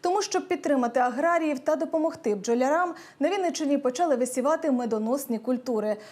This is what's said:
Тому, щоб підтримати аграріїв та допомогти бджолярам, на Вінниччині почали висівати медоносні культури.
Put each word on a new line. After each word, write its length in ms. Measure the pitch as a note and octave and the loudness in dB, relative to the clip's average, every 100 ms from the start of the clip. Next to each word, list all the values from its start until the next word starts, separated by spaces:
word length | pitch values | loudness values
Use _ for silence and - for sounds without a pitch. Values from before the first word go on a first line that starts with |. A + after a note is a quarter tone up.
Тому, 200 | F4 G4+ | 0 0
щоб 260 | G4 F#4 F#4 | 0 -2 -2
підтримати 520 | F4+ E4 C#4 A#3+ B3 | -2 0 2 2 2
аграріїв 600 | B3 A#3+ E4 E4+ D#4 C4 | 0 2 2 2 0 -2
та 160 | - D#4 | 0 -2
допомогти 600 | D#4+ D#4+ D#4 D#4 A#3 G3+ | 0 0 -2 -2 -2 -2
бджолярам, 580 | G#3 A#3+ B3+ D#4+ F4+ F4 - - | 0 2 2 2 0 -4 -12 -2
на 100 | D4 | 0
Вінниччині 480 | G4+ F4 - C#4+ C#4+ | 2 0 0 0 0
почали 380 | B3+ B3+ E4+ B3+ | 0 0 2 2
висівати 560 | B3 C4 C4 D#4+ D#4+ | 0 0 0 2 2
медоносні 680 | B3+ A#3+ A3 A3 C4 B3 A3 | 0 0 -2 0 -2 -2 -4
культури. 580 | A#3 B3 B3+ A3 G#3+ G#3 - | -2 -2 -2 -2 0 -2 -8